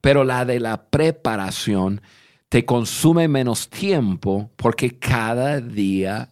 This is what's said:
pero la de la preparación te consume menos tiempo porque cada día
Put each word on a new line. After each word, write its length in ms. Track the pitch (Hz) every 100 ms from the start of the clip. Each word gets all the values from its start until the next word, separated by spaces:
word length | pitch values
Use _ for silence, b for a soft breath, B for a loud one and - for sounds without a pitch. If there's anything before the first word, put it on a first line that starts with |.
pero 220 | 139 143
la 220 | 131 127 123
de 140 | 123
la 300 | 117 107 _
preparación 1120 | 143 156 160 - 110 95 95 - 98 92 101 b b b b b
te 180 | 160 151
consume 600 | 123 113 - 160 170 165
menos 420 | 139 123 113 -
tiempo 800 | - 196 175 110 90 101 98 104 -
porque 420 | 120 113 127 -
cada 640 | - 123 113 120 135 147
día 720 | 120 104 98 95 95 107 120